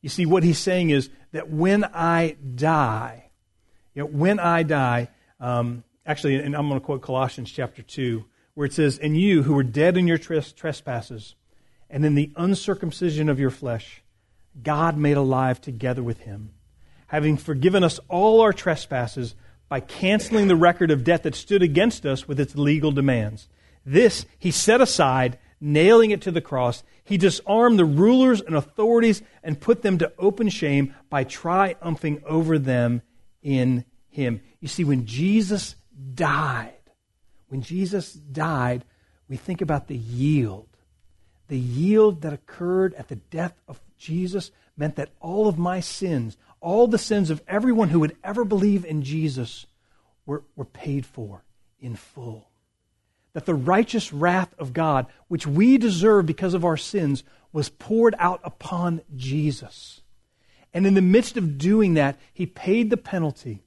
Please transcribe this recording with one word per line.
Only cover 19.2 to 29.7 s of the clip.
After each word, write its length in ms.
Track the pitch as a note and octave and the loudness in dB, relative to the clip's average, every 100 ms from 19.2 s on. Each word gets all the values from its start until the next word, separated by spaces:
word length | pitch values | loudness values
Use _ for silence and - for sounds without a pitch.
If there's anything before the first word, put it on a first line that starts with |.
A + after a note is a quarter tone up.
| A#2+ - - _ _ | -10 -12 -20 _ _
by 100 | C#3 | -10
canceling 680 | - - F#3 G#3 - A3 G3+ | -8 -4 0 0 0 0 4
the 80 | E3+ | 6
record 360 | F3 F3 E3+ | 6 4 2
of 120 | D3 | 2
debt 200 | B2 E3+ | 2 0
that 100 | D#3 | 0
stood 300 | - - G3+ | -8 -2 2
against 420 | F3+ D3 A3+ - D3 | 2 4 2 0 -4
us 220 | C3 - | -6 -4
with 120 | C#3 | -4
its 160 | C#3+ C#3+ | -4 0
legal 360 | C#3+ D3+ D3+ | 0 2 0
demands. 560 | C#3+ C#3 B2 G#2 G#2+ - _ _ _ - | 0 0 0 -4 -10 -20 _ _ _ 0
This 400 | D3+ A#3 - - _ | 4 4 2 -14 _
he 140 | F3+ | -4
set 300 | - - A#3+ | -2 2 4
aside, 580 | C4 - C#3+ C3 B2 B2 _ _ | 4 4 2 2 0 -4 _ _
nailing 520 | D3 D3+ F3 A3+ A3 | 0 4 8 8 6
it 100 | G3+ | 2
to 100 | G3 | -2
the 100 | E3+ | -6
cross. 420 | - C3 B2 - - _ | -4 -2 -2 -4 -12 _
He 140 | _ G3+ | _ 2
disarmed 600 | F#3+ - - G#3+ A#3+ A3 | 2 0 0 4 6 6
the 60 | E3 | 4
rulers 540 | C#3+ G3+ B3+ C4 A3+ | 6 6 6 6 4
and 160 | F3+ D#3+ | 0 -4
authorities 680 | - - A3 A#3 A3+ G#3 - _ | -4 0 2 4 4 2 -4 _
and 160 | E3 D3 | -10 -6
put 220 | - | 0